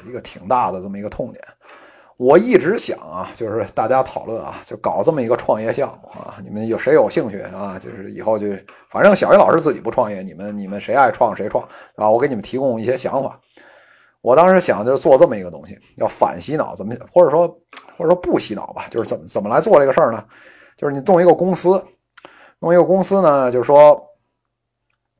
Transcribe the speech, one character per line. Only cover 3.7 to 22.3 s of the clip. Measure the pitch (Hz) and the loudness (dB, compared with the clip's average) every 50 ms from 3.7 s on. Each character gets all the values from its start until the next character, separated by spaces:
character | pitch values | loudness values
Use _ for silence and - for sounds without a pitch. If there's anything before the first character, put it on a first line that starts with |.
大 | - - 110 | -6 -4 -2
家 | 113 127 131 | 0 0 0
讨 | 131 - - - - | 0 -2 -6 -12 -10
论 | - 113 110 | -10 -12 -12
啊， | 78 - - - - | -12 -14 -16 -18 -18
就 | - - - | -18 -14 -8
搞 | - 107 82 82 87 | -6 -6 -4 -2 -2
这 | 160 | -2
么 | 160 147 | -2 -2
一 | 120 113 | -2 -2
个 | 123 | -2
创 | 120 - - 123 107 | -4 -2 -4 -4 -4
业 | 110 113 | -4 -6
项 | 120 131 135 120 - - | -4 -4 -6 -8 -8 -16
目 | - - | -20 -20
啊， | - - - - - - | -20 -18 -18 -18 -18 -18
你 | - - | -16 -12
们 | - 104 110 | -10 -8 -6
有 | 113 113 | -4 -4
谁 | 95 - 127 151 | -4 0 2 4
有 | 151 120 104 | 4 2 2
兴 | - 170 147 117 | 0 -4 -4 -6
趣 | 98 98 - 98 92 | -8 -12 -14 -14 -12
啊？ | 95 101 101 92 92 | -12 -12 -12 -12 -14
就 | - - | -16 -18
是 | - - 98 101 | -18 -16 -16 -16
以 | 104 92 | -14 -8
后 | 92 107 110 | -4 -4 -2
就， | 107 104 104 98 95 - _ - _ _ _ | -2 -2 -6 -8 -8 -12 _ -20 _ _ _
反 | - 104 | -2 2
正 | 143 202 202 | 4 4 4
小 | - - - | 4 2 4
云 | 151 202 | 6 6
老 | 165 - 139 | 6 4 2
师 | 165 | 0
自 | 160 156 | 0 -2
己 | 127 - | -4 -4
不 | - 113 | -6 -6
创 | - - 120 107 | -2 -2 -2 -4
业， | 104 92 | -4 -10
你 | 95 95 78 | -12 -14 -14
们， | 80 98 104 104 104 | -14 -14 -12 -12 -12
你 | 98 | -12
们 | 92 101 101 | -12 -12 -12
谁 | - - | -8 -2
爱 | 107 135 135 120 | 2 2 2 2
创 | 104 - 127 110 95 | 2 0 -2 -2 -2
谁 | - 101 107 | -4 -8 -4
创 | - 127 - - - - - _ _ | -4 -6 -6 -8 -20 -20 -20 _ _
啊， | - 107 107 | -2 0 2
我 | 110 120 | 2 2
给 | 131 | 0
你 | 151 135 | -2 -4
们 | 104 | -6
提 | 95 - - 127 | -10 -8 -6 -4
供 | 135 135 117 113 | -4 -4 -4 -4
一 | 110 | -4
些 | 113 127 | -4 -4
想 | 131 - 127 120 135 | -4 -4 -6 -4 -4
法。 | - - - _ _ _ _ _ _ _ _ _ _ _ _ _ _ _ _ _ | -6 -6 -10 _ _ _ _ _ _ _ _ _ _ _ _ _ _ _ _ _
我 | - 110 127 | 0 2 4
当 | 151 170 185 | 6 6 6
时 | 185 185 | 4 4
想 | 175 - 110 92 107 | 2 0 -2 -2 -2
就 | 123 135 | -2 -2
是 | 131 | 0
做 | - 165 135 | 4 4 6
这 | 131 170 | 6 6
么 | 156 120 | 4 2
一 | 104 | -4
个 | 92 87 | -10 -12
东 | 82 71 73 | -14 -16 -18
西， | 87 98 - _ _ _ | -20 -20 -20 _ _ _
叫 | - 113 | -6 -6
反 | 104 - - 120 - 67 90 | -4 -2 -2 -2 -2 -4 -6
洗 | - - 147 | -10 -8 -6
脑， | 156 - - - | -6 -6 -6 -8
怎 | 95 98 | -12 -12
么， | 107 120 120 - - | -12 -12 -12 -8 0
或 | - 180 180 | 4 4 4
者 | 143 | 4
说， | 139 165 175 165 170 _ _ _ - - _ _ - | 4 2 0 0 -4 _ _ _ -20 -20 _ _ -12
或 | - 170 | -4 0
者 | |
说 | 160 180 | 0 0
不 | 180 - 359 311 - | 0 0 -2 -2 -2
洗 | - - 107 | -2 -4 -10
脑 | 95 - - - | -12 -12 -14 -14
吧， | - - - | -16 -14 -10
就 | - 117 | -8 -8
是 | 110 - | -6 -6
怎 | - - | -8 -10
么， | - | -10
怎 | 85 - 117 | -8 -8 -8
么 | 101 104 | -4 -2
来 | 117 143 | 0 0
做 | 165 226 196 151 | 2 4 4 4
这 | 139 | 4
个 | 135 131 | 4 2
事 | - | 2
儿 | 160 123 | 2 0
呢？ | 113 107 - _ _ _ _ - _ _ _ _ _ | 0 -4 -10 _ _ _ _ -20 _ _ _ _ _
就 | - - | -6 -6
是 | 147 | -6
你 | 139 139 131 | -4 -4 0
弄 | - 190 170 | 2 4 6
一 | 180 | 6
个 | 180 160 | 6 4
公 | - 170 185 185 | 4 2 -2 -2
司， | 160 - 175 190 190 - _ _ _ _ _ _ - _ - | 0 0 0 0 0 -2 _ _ _ _ _ _ -20 _ -20